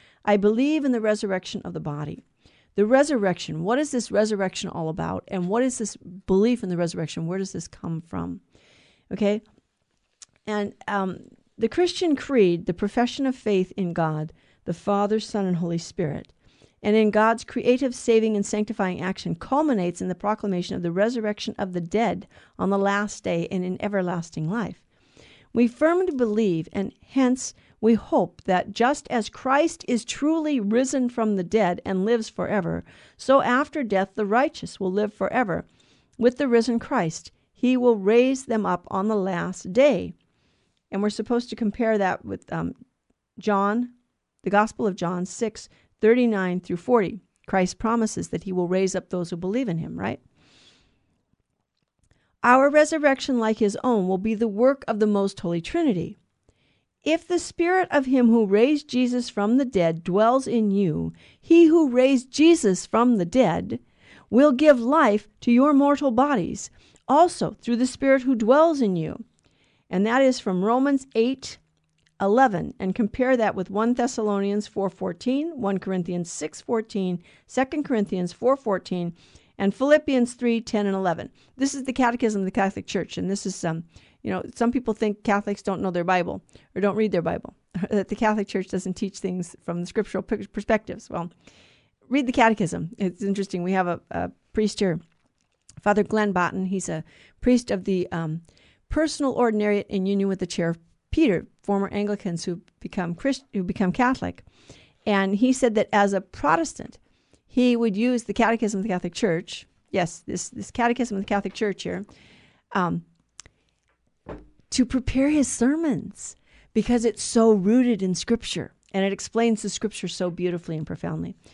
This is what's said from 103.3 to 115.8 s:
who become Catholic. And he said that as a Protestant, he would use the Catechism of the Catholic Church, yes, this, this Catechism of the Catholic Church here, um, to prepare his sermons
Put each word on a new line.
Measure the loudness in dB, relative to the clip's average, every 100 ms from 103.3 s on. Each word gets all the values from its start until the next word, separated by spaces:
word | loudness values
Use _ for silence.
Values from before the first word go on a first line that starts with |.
| -4 -6
who | -6
become | -4 -2 -2
Catholic. | 0 0 0 -6 -10 _ _ -20 -20 _ _
And | -2 0 0
he | 2 2
said | 2 2
that | 0 2
as | 2 2
a | 2
Protestant, | -6 -4 0 0 0 -8 -16 -18 _ _ _ _
he | _ 2 2 4
would | 0 0
use | 0 0
the | -2
Catechism | 0 2 2 0 -2
of |
the | -4
Catholic | -4 -6
Church, | -2 0 0 -4 -14 -18 _ _
yes, | -2 -2 -4 -10
this, | -10 -10
this | -12 -8
Catechism | -2 0 0 -2 -4
of |
the | -2
Catholic | -2 -4
Church | -4 -4 -4
here, | -6 -8 -10 -18 -20 -20 _ _ _
um, | -2 -2 -2 -8 _ _ -20 -20 _ _ _ _ _ _ _ -16 -16 -18 _ _
to | -2 0
prepare | -2 -2 0 2
his | 2 0
sermons | 0 0 0